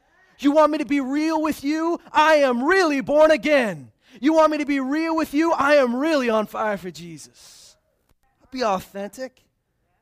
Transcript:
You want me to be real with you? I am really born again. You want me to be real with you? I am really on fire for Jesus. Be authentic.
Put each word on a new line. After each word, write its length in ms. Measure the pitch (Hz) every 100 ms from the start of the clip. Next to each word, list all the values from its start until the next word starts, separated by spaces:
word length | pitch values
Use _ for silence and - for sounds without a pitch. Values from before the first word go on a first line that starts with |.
| _ _ _ -
You 140 | 277
want 180 | 302 302
me 80 | 302
to 60 |
be 160 | 277 285
real 400 | 254 294 311 311
with 240 | 311 -
you? 340 | 277 311 330 339 -
I 240 | 302 311 311
am 260 | 269 240
really 380 | 277 381 330 277
born 300 | 220 294 311
again. 600 | 302 302 285 220 160 120 _ _ 220
You 140 | 262
want 180 | 320 311
me 60 | 302
to 80 | 277
be 120 | 285
real 380 | 262 302 330 320
with 160 | 294
you? 200 | 285 330
I 240 | 302 277 294
am 200 | 247 247
really 320 | 311 294 240
on 180 | 220 214
fire 300 | 214 214 202
for 140 | 180
Jesus. 840 | 151 170 156 123 120 - - - _ _ _ _ _ _ _ _
Be 120 | 254
authentic. 800 | 226 185 - 196 202 - 262 _ _ _ _ _ _ _